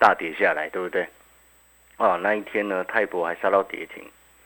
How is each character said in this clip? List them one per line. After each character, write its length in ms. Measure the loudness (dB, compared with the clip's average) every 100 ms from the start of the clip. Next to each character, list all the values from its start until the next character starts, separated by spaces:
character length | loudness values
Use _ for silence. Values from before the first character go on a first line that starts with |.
大 120 | 4
跌 220 | 4 -2
下 200 | 0 2
来， 140 | 2 -4
对 100 | -6
不 60 | -4
对？ 180 | -4 -4 -8 _ _ _ _ _ _ _ _
啊， 180 | 2 2
那 180 | 0
一 60 | -2
天 260 | -2 -4 -2
呢， 140 | -4
泰 240 | -2 -2 -2
博 180 | -2
还 80 | -4 -2
杀 120 | 2
到 140 | 2
跌 240 | 0 -6 -12
停。 100 | -14 -18 _ _ _